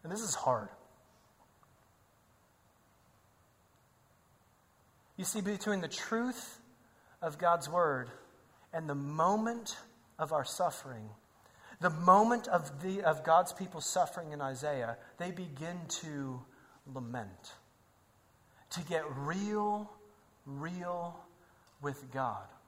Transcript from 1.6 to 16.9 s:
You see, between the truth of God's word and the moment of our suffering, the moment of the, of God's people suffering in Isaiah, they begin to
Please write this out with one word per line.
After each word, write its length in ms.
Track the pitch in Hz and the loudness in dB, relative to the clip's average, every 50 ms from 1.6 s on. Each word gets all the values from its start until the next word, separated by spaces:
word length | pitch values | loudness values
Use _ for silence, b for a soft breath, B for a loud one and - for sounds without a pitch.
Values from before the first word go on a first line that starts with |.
| - _ _ _ _ _ _ _ _ _ _ _ _ _ _ _ _ _ _ _ _ _ _ _ _ _ _ _ _ _ _ _ _ _ _ _ _ _ _ _ _ _ _ _ _ _ _ _ _ _ _ _ _ _ _ _ _ _ _ _ _ _ _ _ _ _ _ _ _ _ _ - | -20 _ _ _ _ _ _ _ _ _ _ _ _ _ _ _ _ _ _ _ _ _ _ _ _ _ _ _ _ _ _ _ _ _ _ _ _ _ _ _ _ _ _ _ _ _ _ _ _ _ _ _ _ _ _ _ _ _ _ _ _ _ _ _ _ _ _ _ _ _ _ -6
You 80 | 185 | -6
see, 160 | - - 214 | -4 -2 -2
between 400 | 185 202 208 190 - 214 208 190 | 0 0 -2 0 0 0 0 0
the 60 | 170 156 | -2 -4
truth 720 | - - - - 226 226 240 254 240 - - - - - - - - _ b b b b b b b b | -6 -8 -4 -2 0 0 0 0 -2 -6 -10 -14 -16 -20 -20 -20 -20 _ b b b b b b b b
of 160 | 175 160 147 | -6 -6 -2
God's 320 | 151 175 170 170 165 - 147 | 4 6 6 6 6 4 0
word 400 | 160 175 170 156 139 127 123 120 B B B B B B B B B B B B | 4 4 4 4 4 0 -2 -6 B B B B B B B B B B B B
and 160 | - 165 160 151 | -6 -6 -4 -2
the 60 | 143 | -4
moment 800 | 143 143 143 151 156 160 185 202 220 220 233 240 233 226 - - - - - - - _ _ _ - | -4 -4 -4 0 4 4 4 4 4 2 0 -4 -4 -8 -10 -12 -12 -16 -20 -20 -20 _ _ _ -6
of 140 | 160 147 | -2 0
our 140 | 160 147 131 | 0 0 0
suffering, 640 | - - - 180 165 135 - - 135 123 113 107 107 107 - _ _ _ B B B B B B B B B | -2 0 0 0 0 0 -4 -12 -12 -12 -10 -12 -14 -16 -18 _ _ _ B B B B B B B B B
the 100 | 170 175 | 0 0
moment 580 | 160 160 175 180 185 202 214 233 240 233 - - | 0 6 10 10 10 10 10 8 4 2 2 2
of 340 | 180 175 151 - 143 139 | 2 2 2 0 -10 -6
the, 200 | 170 185 190 196 | -4 -4 -4 4
of 200 | 190 160 156 143 | 4 4 4 4
God's 300 | - 160 160 175 180 175 | 4 6 6 6 6 4
people 300 | - - 190 185 - 156 | -4 -8 -10 -8 -8 -8
suffering 500 | - - - 185 170 - - 180 165 151 | -6 -2 2 2 2 2 0 -8 -8 -8
in 80 | 151 147 | -6 -4
Isaiah, 560 | 139 135 135 120 147 151 143 131 117 113 117 B B B B - | -4 -4 -4 -4 -4 -4 -2 -2 -2 -4 -6 B B B B -8
they 120 | 175 180 | -8 -8
begin 480 | 180 180 180 160 139 131 156 170 175 175 165 - - - | -6 -8 -10 -10 -8 -8 -8 -8 -6 -8 -8 -8 -8 -8
to 400 | - 156 147 143 139 131 127 123 123 - B B B B B B B 139 | -6 -8 -6 -6 -4 -6 -6 -8 -12 -16 B B B B B B B -12